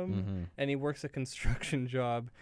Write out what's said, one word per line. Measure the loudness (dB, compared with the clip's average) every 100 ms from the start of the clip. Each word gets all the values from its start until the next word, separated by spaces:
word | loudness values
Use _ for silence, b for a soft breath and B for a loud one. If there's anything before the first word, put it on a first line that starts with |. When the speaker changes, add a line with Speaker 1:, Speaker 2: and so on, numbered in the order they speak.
Speaker 1:
him. | 2
Speaker 2:
Mm-hmm. | 0 0 -2 -4 -2
Speaker 1:
And | 0
he | 2
works | 0 -2 -4
a |
construction | -4 -6 2 2 2 2 0 0
<laughs> | 0
job, | 2 0 -2 B